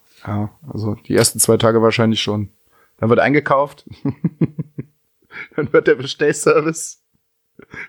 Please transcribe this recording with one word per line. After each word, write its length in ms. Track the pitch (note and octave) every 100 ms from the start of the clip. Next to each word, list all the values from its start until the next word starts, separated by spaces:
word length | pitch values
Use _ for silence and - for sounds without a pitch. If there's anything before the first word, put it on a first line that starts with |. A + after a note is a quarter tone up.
| _ _ -
Ja, 240 | G#2 G#2 _ -
also 220 | - A2 G#2 -
die 80 | G2+
ersten 240 | A#2 -
zwei 180 | - A2+
Tage 260 | A#2 A2+
wahrscheinlich 380 | A2+ A2 A2 A2
schon. 260 | - G#2 G2+ _ _ _ _ -
Dann 100 | A2
wird 100 | A#2+
eingekauft. 680 | A#2+ D3 C#3+ C#3 D3 - - -
<laughs> 1500 | C#3 - E3 - - - - - - _ _ _ _ - - -
Dann 160 | C#3+
wird 140 | E3 D#3+
der 80 | D3
Bestellservice 1040 | C3 - D3 D3+ - D#3 D#3 D#3+ - - _ _ _ _ _ _ - -